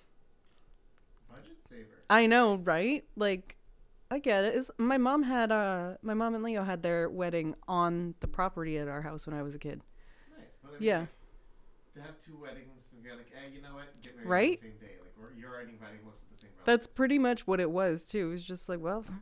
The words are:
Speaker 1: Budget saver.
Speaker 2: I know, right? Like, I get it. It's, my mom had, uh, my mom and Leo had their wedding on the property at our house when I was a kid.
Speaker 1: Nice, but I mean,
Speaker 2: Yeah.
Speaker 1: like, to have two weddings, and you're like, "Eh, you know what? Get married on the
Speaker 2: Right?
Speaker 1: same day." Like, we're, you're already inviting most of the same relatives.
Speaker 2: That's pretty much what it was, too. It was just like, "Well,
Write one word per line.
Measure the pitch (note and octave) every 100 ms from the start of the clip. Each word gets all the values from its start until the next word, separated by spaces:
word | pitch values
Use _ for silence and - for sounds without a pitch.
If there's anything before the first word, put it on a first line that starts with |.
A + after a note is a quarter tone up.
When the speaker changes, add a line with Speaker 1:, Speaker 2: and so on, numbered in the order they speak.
| _ - - _ - - - - - - _ - -
Speaker 1:
Budget | A#3 - - -
saver. | A#3+ A3 - -
Speaker 2:
I | G#3+ A3+
know, | A#3+ A3+ G3
right? | F3+ D#3+ A3+ D4 - G#3
Like, | G#3 F#3 - - - - - - -
I | C#4
get | C#4 G3
it. | G3+ B3+
It's, | C4 -
my | A#3 C4+
mom | B3 D4
had, | B3+ B3 A3
uh, | A3 G3 F#3 F3 F#3
my | G#3+
mom | G#3+ A3+ A3+
and |
Leo | A3+ G#3+
had | F#3+ F3+
their | F3 E3+ E3
wedding | F3+ F3 E3+ D#3 - -
on | F3+ F3 E3+ F3 -
the | -
property | - F#3+ F3 D#3+ D#3
at | D3
our | C#3+
house | D#3 D#3 -
when | D3
I |
was | C#3+ D3
a |
kid. | D3+ C3+ - - - - - D#4
Speaker 1:
Nice, | - -
but | C#3
I |
mean, | D3
Speaker 2:
Yeah. | G#3+ F3
Speaker 1:
like, | E3 - - - - - - - - D3
to |
have | D3 D#3
two | D#3+ D3
weddings, | C#3 - B2 B2+ -
and | A#2
you're | A#2+ A#2+
like, | A#2 C3+
"Eh, | C#3
you | C#3
know | C#3+ C#3+
what? | C#3+ -
Get | B3 B3
married |
on | F#3
the |
Speaker 2:
Right? | F3+ C#4 F4+
Speaker 1:
same | A3 -
day." | - -
Like, | - A3
we're, | -
you're | A2+ B2+
already | B2 A2+
inviting | - G#2+ G#2+ G#2+
most | -
of | -
the | -
same | -
relatives. | - -
Speaker 2:
That's | A#3 -
pretty | - C4 C#4+
much | B3 A#3 -
what | F#3+
it | E3
was, | F3+ F#3+ D#3+ -
too. | G#3+ E3
It |
was | F3
just | F3+ F3+ -
like, | F3
"Well, | E3 G#3+ G#3 F#3+